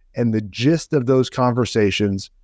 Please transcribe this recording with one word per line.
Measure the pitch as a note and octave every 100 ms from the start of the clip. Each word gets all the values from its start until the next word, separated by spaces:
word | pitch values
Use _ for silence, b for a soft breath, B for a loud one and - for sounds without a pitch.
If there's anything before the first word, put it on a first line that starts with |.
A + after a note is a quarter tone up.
| _
and | - A#2+
the | A2
gist | G#2 G2 C3 E3 -
of | D3+ A#2+
those | C3 B2+
conversations, | - B2 A#2+ A2+ A#2 G2+ F#2+ G#2 G2 - _